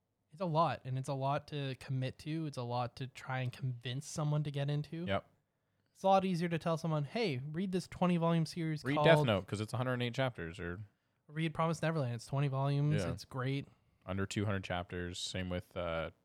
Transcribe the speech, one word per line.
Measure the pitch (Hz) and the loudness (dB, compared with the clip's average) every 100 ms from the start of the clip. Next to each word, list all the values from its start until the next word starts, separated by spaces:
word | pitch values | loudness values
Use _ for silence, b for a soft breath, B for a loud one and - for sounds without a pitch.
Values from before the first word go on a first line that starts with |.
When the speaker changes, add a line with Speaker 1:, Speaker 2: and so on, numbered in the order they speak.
| _ _ _ | _ _ _
Speaker 1:
it's | 156 | -6
a | 185 | 0
lot, | 156 165 113 | 2 2 0
and | 135 131 | -4 -4
it's | 131 | -2
a | |
lot | 135 135 147 - | -2 0 0 -2
to | 147 135 127 | -6 -4 -6
commit | - 131 127 - | -4 -2 -2 -4
to. | 151 160 156 | -6 -4 -4
It's | 131 | -4
a | |
lot | 120 120 120 - | -4 -2 -2 -6
to | 127 | -10
try | - - 131 | -10 -6 -2
and | 127 | -2
convince | - 131 123 127 127 - | -4 -4 -4 -6 -6 -6
someone | - 151 151 | -2 0 0
to | 147 | 0
get | 139 139 | -2 -2
into. | 147 151 165 180 | -2 -4 -6 0
Speaker 2:
Yep. | 196 - _ _ _ _ _ _ | 0 -2 _ _ _ _ _ _
Speaker 1:
It's | - | 0
a | 190 | 6
lot | 196 | 6
easier | 185 170 175 | 6 2 0
to | 165 | 0
tell | 170 160 | 0 0
someone, | 165 156 | 0 0
"Hey, | 143 226 214 123 143 | 0 0 0 -2 -4
read | 156 196 | -4 -2
this | 180 - | -2 -4
twenty | - 180 175 | 0 2 4
volume | 165 165 156 | 4 4 2
series | 175 160 151 | 0 -2 -2
Speaker 2:
Read | 127 151 | 0 6
Speaker 1:
called" | 151 | 8
Speaker 2:
Death | 156 | 8
Note, | 139 98 95 | 6 4 2
'cause | 104 | -4
it's | 110 | -2
a | 120 | -2
hundred | 127 | 0
and | 123 | 0
eight | 123 | 0
chapters, | 117 131 123 82 92 | 0 0 -2 -8 -6
or | 87 87 107 _ _ _ - | -6 -6 -10 _ _ _ -12
Speaker 1:
Read | 151 165 | -4 -2
Promised | 160 165 160 | 0 0 0
Neverland. | 156 160 127 | -2 0 -2
It's | 117 - | -4 -4
twenty | 135 143 | 0 0
volumes. | 135 139 143 147 151 | 0 2 2 2 2
Speaker 2:
Yeah. | 85 | 0
Speaker 1:
It's | 85 | -2
great. | - 131 127 139 139 - _ _ | -8 -4 -2 -2 -6 -14 _ _
Speaker 2:
Under | - 98 98 | -4 -2 0
two | 110 | 0
hundred | 104 98 | 0 0
chapters. | 92 90 87 90 87 90 | -2 -4 -4 -6 -6 -6
Same | - 92 90 | -6 -4 -2
with, | 90 - 92 | -4 -4 -4
uh, | 87 82 80 - | -2 -2 -4 -8